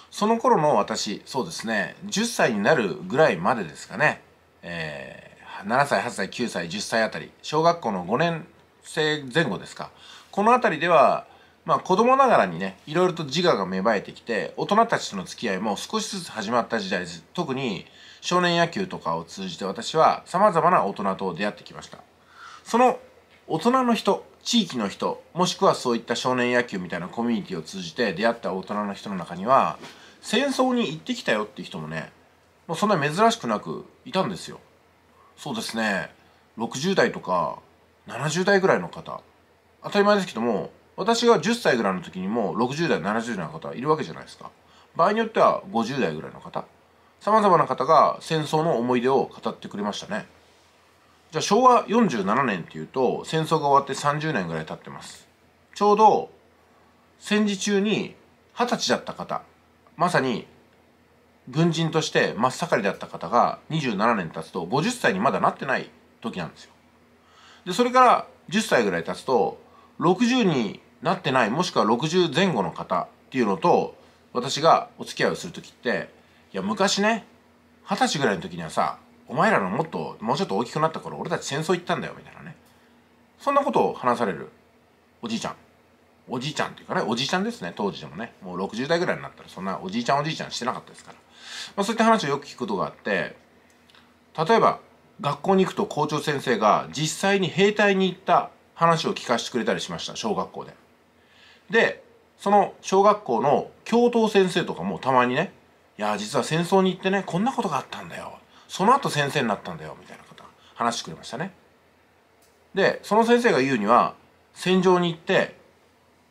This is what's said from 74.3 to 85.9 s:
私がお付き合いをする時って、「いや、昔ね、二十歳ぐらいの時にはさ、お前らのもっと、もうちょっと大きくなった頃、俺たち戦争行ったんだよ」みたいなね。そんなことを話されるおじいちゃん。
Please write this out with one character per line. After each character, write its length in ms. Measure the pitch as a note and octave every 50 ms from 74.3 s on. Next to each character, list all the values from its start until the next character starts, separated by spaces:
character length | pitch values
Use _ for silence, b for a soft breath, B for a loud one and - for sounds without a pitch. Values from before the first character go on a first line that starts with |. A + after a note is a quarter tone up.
| -
私 280 | B2 A#2+ C3+ - C#3
が 280 | D3+ E3 B2+ - - - - -
お 80 | A#2+
付 120 | - - -
き 80 | C3+
合 40 | G2+
い 20 |
を 40 | E2
す 100 | - - F2
る 60 | -
時 160 | F#2 - -
っ 20 |
て、 380 | - _ - A#2+ G#2+ E2 - - - - b b b b b b -
「い 40 | G3
や、 40 |
昔 400 | F#3 G#3 A3 F#3+ G3 G3+ - G3
ね、 240 | G3+ G#3+ A3+ A3 - - - _ _ _ _ _ _ _ _ _ -
二 140 | - - -
十 40 | C4 -
歳 120 | - D3
ぐ 60 | C3+
ら 80 | A2+ G2
い 20 |
の 60 | E2+
時 140 | E2 F2+ F2
に 80 | E2+ E2+
は 60 | D#2+
さ、 280 | - A#2 F2 C#2 - - - _ _ _ _ -
お 60 | -
前 180 | C#3+ F#3 A3
ら 80 | F#3+ B2+
の 100 | G2+ F2+
も 140 | G2+ C#3 D#3+
っ 40 | -
と、 300 | - E2+ D2+ - - -
も 120 | G#2+ A2+ C#3
う 40 | D3
ち 60 | G3
ょ 20 |
っ 20 | -
と 100 | F#2+ G2+
大 80 | B2
き 60 | -
く 80 | - D3+
な 80 | D#3 D#3+
っ 40 |
た 80 | - F3+
頃、 180 | - E3 D3 -
俺 120 | - D#3+
た 100 | F3 -
ち 60 | -
戦 140 | - C#3 D3+
争 140 | D#3+ F#3+ F#3
行 80 | F3
っ 20 | -
た 120 | - F3
ん 60 | C3+
だ 60 | E2+ -
よ」 60 | - -
み 60 | -
た 80 | -
い 40 | -
な 60 | -
ね。 140 | - E3 - - _ b b b b b b b b b b b _ _ _ _
そ 120 | - C#4
ん 40 | C#4
な 60 | C#4+
こ 100 | C#4+ C#4+
と 180 | - D3 G#2 -
を 40 | -
話 240 | - B2+ B2 - -
さ 80 | A#2+
れ 80 | G2 E2
る 160 | C#2+ - - - _ _ _ _ _ _ _ _ _ _ _ _ _
お 60 | - A2
じ 80 | -
い 40 | G#3+
ち 60 | -
ゃ 60 | G#2
ん。 40 | - - - _ _ _ _ _